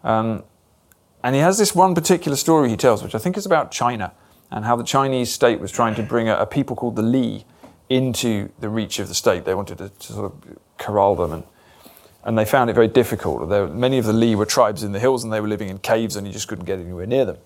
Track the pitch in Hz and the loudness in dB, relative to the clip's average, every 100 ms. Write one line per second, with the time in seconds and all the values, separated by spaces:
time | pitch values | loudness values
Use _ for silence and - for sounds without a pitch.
0 | - 110 113 110 - _ _ _ _ _ | 0 0 0 -4 -10 _ _ _ _ _
1 | _ _ 123 135 165 202 202 175 185 165 | _ _ -2 2 4 4 2 4 4 4
2 | 156 175 160 139 - 160 127 107 131 104 | 2 2 2 -2 4 4 4 4 4 2
3 | - 113 180 190 196 160 - - 123 117 | -2 -4 -4 -4 0 0 0 -2 -2 -2
4 | 90 _ _ _ _ 107 110 120 - 139 | -8 _ _ _ _ -6 0 0 2 0
5 | 135 131 117 - 120 113 98 - 117 110 | 2 0 -2 2 2 2 -4 0 0 0
6 | 107 120 113 107 107 143 131 123 123 110 | -2 0 0 0 0 -2 -4 -4 -4 0
7 | 113 131 117 104 - _ - _ _ 127 | 2 2 0 -6 -14 _ -20 _ _ 0
8 | 131 113 120 104 104 _ 107 110 104 - | 0 -2 -2 -2 -4 _ -6 -4 -4 -6
9 | 95 87 113 92 85 95 98 90 98 _ | -6 -2 0 0 -2 -4 -6 -12 -14 _
10 | - 107 101 - - - _ - - 104 | -14 -8 -8 -10 -20 -20 _ -12 -2 4
11 | 98 90 85 80 - _ _ _ - - | 4 4 -2 -4 -12 _ _ _ -20 -20
12 | - _ - 113 107 135 120 110 113 123 | -20 _ -2 0 2 4 4 4 6 6
13 | 117 101 87 64 78 101 90 87 127 135 | 2 -2 -4 -4 0 0 0 -2 0 2
14 | 110 110 117 104 104 - 110 101 107 98 | 2 2 2 2 0 2 2 0 -6 0
15 | 127 127 113 110 107 104 101 98 - 113 | 0 0 -2 -4 -4 -4 -6 -8 0 0
16 | 113 98 101 104 - 98 87 95 85 90 | 0 -6 -8 -10 -10 -10 -8 -8 -8 -10
17 | 95 131 110 80 | -2 0 0 -4